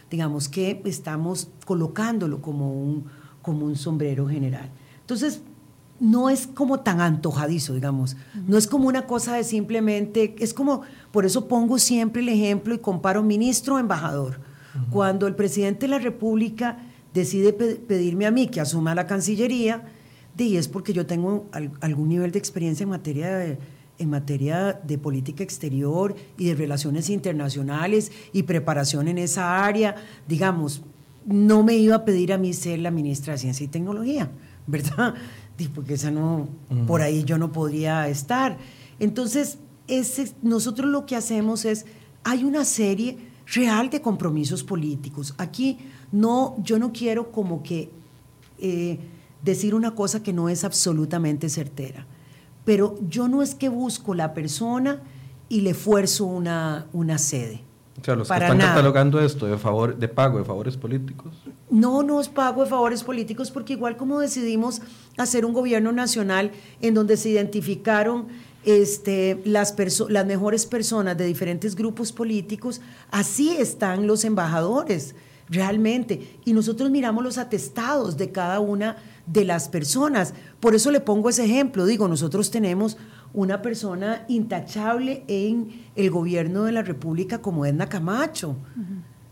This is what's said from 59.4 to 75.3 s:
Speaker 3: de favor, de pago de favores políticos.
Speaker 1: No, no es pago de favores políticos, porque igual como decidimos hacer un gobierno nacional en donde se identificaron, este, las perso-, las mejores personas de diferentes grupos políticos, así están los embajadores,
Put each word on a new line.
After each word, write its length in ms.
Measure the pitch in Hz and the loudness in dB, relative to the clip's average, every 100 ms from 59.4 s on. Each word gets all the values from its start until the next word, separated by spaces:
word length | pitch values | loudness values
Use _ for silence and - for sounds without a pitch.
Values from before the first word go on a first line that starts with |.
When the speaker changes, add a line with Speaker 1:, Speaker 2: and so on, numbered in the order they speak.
| 104 | -2
Speaker 3:
de 100 | 104 | 0
favor, 400 | 110 107 117 127 | 0 2 0 0
de 120 | 113 | -2
pago 300 | - 135 110 | 2 2 2
de 60 | |
favores 320 | 95 98 131 127 | -2 -4 -4 -6
políticos. 580 | 113 131 135 - - - - - - | -4 -4 -6 -12 -16 -18 -20 -14 2
Speaker 1:
No, 320 | 220 247 269 | 4 4 4
no 180 | 285 294 | 2 0
es 80 | 285 | 0
pago 340 | 277 262 240 | 0 0 2
de 80 | 269 | 2
favores 320 | 254 233 233 | 2 2 0
políticos, 480 | 240 247 220 226 262 | -4 -6 -6 -6 -8
porque 220 | 277 254 | -8 -8
igual 240 | 240 240 233 | -4 -4 -4
como 240 | 269 285 | -2 0
decidimos 640 | 285 254 233 220 240 240 - - - - | -2 -2 0 0 0 -4 -12 -20 -12 -4
hacer 280 | 247 247 | 0 0
un 80 | 233 | 2
gobierno 380 | 233 254 220 220 | 0 2 2 2
nacional 600 | 240 247 226 196 190 202 - - - | 2 0 0 2 2 0 -4 -18 -2
en 140 | 226 | 2
donde 220 | 214 208 214 | 4 4 2
se 140 | 220 | 4
identificaron, 960 | 208 202 208 156 196 226 208 220 240 226 - - - | 2 0 -2 -4 -2 2 2 2 -2 -6 -14 -20 -4
este, 760 | 214 208 202 202 196 196 190 190 | 6 6 6 2 0 2 2 0
las 320 | 202 208 202 208 | 2 2 2 0
perso-, 320 | 185 190 214 | 0 0 2
las 180 | 202 196 | 2 2
mejores 400 | 190 208 214 - | 0 2 0 0
personas 500 | 240 220 220 190 175 | -2 -2 0 0 0
de 80 | 180 | -2
diferentes 480 | 170 175 175 214 | -2 -2 -2 -4
grupos 380 | 185 226 226 233 | -2 -4 -4 -6
políticos, 680 | - 226 214 180 214 247 - - - - | -4 -2 -2 -4 -8 -8 -10 -14 -20 -4
así 400 | 202 202 - 302 | -2 0 2 2
están 560 | 339 220 - 196 190 208 | 2 0 0 -2 0 2
los 180 | 214 | 2
embajadores, 880 | 220 202 165 165 175 262 320 170 131 - - | 2 0 0 0 2 0 0 -2 -4 -14 -20